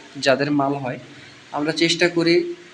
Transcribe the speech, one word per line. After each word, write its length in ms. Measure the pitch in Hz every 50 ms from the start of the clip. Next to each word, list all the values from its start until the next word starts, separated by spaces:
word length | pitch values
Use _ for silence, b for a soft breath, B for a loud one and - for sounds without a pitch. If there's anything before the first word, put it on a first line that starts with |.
| - - -
যাদের 340 | 143 131 139 131 127 143 143
মাল 220 | 147 143 139 139 143
হয় 260 | 143 135 123 139 - - - B B B B B B B -
আমরা 200 | - 143 147 156
চেষ্টা 380 | 156 - 170 170 170 165 175 170
করি 440 | 170 170 165 165 170 175 170 - - - - -